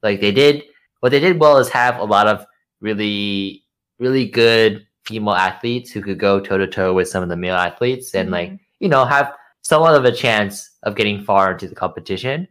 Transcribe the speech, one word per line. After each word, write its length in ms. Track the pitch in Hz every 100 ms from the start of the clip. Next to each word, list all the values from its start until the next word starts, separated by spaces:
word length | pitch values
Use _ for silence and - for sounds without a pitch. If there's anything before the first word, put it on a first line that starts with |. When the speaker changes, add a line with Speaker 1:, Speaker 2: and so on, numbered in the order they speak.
Speaker 1:
Like, 200 | 110 101
they 100 | 101
did, 300 | 101 143 147 - _ _ _
what 100 | 127
they 100 | 139
did 180 | 170 170
well 200 | 151 139
is 100 | 131
have 300 | 131 123 123
a 60 |
lot 220 | 107 101 104
of 200 | 104 - _ _ _
really, 880 | 104 104 107 104 101 101 98 98 _ _ _ _
really 280 | 123 135 113
good 600 | 117 117 113 110 107 _ _
female 300 | - 110 104
athletes 560 | 92 92 - 120 120 120
who 100 | 107
could 180 | 101 95
go 220 | 101 98
toe-to-toe 540 | 98 98 95 98 92
with 140 | 92 92
some 120 | 95
of 60 | 90
the 80 | 87
male 200 | 90 92
athletes 580 | 87 - 123 127 -
and, 160 | 98 92
like, 180 | 90 90
Speaker 2:
Mm-hmm. 80 | 95 _ _
Speaker 1:
you 80 | 196
know, 160 | 139
have 300 | 131 143 143 - _ _
somewhat 340 | - 156 165
of 120 | 151 127
a 60 |
chance 580 | 117 127 110 101 101 - _
of 120 | - 104
getting 260 | 104 101
far 300 | 101 98 95
into 160 | 92 92
the 60 |
competition. 760 | - 90 - - 95 123 143 185